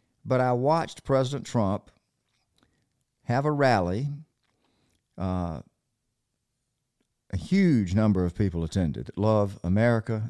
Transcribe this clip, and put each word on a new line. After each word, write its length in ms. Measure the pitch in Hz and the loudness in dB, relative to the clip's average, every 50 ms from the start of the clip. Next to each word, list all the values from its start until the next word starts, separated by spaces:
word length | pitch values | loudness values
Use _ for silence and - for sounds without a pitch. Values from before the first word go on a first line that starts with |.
| _ _ _ _ - | _ _ _ _ -6
But 160 | 156 131 127 | -2 -2 0
I 120 | 127 127 | 0 0
watched 520 | 123 123 127 143 160 165 139 - - - - | 0 0 0 0 0 0 -2 -4 -8 -12 -4
President 420 | - 139 135 131 127 143 127 - | 0 0 0 0 0 -4 -8 -8
Trump 440 | - - 120 107 95 101 98 - - _ _ _ _ _ _ _ _ _ _ _ _ _ _ _ _ _ _ _ _ _ _ _ _ _ _ _ | -4 -2 0 0 0 0 -4 -6 -12 _ _ _ _ _ _ _ _ _ _ _ _ _ _ _ _ _ _ _ _ _ _ _ _ _ _ _
have 200 | - 120 131 143 | -2 -2 0 0
a 80 | 151 | 0
rally. 560 | 151 143 139 131 120 101 90 87 92 110 143 143 147 139 156 - _ _ _ _ _ _ _ _ _ _ _ _ _ _ _ _ _ | 0 2 4 4 4 4 2 0 -2 -2 -4 -6 -8 -10 -14 -20 _ _ _ _ _ _ _ _ _ _ _ _ _ _ _ _ _
Uh, 440 | - 95 92 92 92 87 85 80 65 - - _ _ _ _ _ _ _ _ _ _ _ _ _ _ _ _ _ _ _ _ _ _ _ _ _ _ _ _ _ _ _ _ | -8 -6 -4 -4 -4 -4 -6 -8 -10 -12 -16 _ _ _ _ _ _ _ _ _ _ _ _ _ _ _ _ _ _ _ _ _ _ _ _ _ _ _ _ _ _ _ _
a 60 | - | -8
huge 580 | 92 - - 185 196 196 175 143 117 104 87 92 | -8 -4 0 2 4 4 4 4 4 2 2 2
number 300 | 110 110 107 101 92 90 | 2 4 4 4 2 0
of 100 | 87 - | 0 0
people 300 | - 107 95 82 85 82 | 0 -2 -2 0 -2 -4
attended, 460 | 80 - 98 87 78 69 - - - - | -2 -2 -2 -2 0 -2 -6 -10 -10 -6
love 420 | - 101 110 110 107 101 98 101 - | -2 0 2 2 2 2 0 -4 -6
America 640 | - 87 95 104 113 120 117 113 107 - 113 107 110 | -2 0 2 2 4 2 2 0 -2 -4 -4 -4 -6